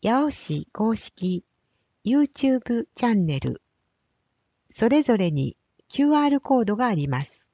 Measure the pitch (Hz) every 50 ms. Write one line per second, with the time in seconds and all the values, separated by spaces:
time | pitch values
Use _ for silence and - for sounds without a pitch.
0 | - 190 233 262 294 302 269 - - - 156 147 - _ _ - 208 226 226 208
1 | - - _ _ - 185 185 175 - _ _ _ _ _ _ _ _ _ _ _
2 | _ - 247 285 294 277 _ - - 269 262 254 - - 240 233 - _ _ -
3 | - 240 226 202 180 160 147 135 - 131 123 - _ _ _ _ _ _ _ _
4 | _ _ _ _ _ _ _ _ _ _ _ _ _ _ _ - - 233 254 302
5 | 294 - 240 208 185 175 151 143 135 135 - _ _ _ _ _ _ _ - -
6 | 277 294 302 294 294 294 285 277 _ - 269 254 226 196 208 208 240 247 214 160
7 | 143 139 135 127 139 - - _ _ _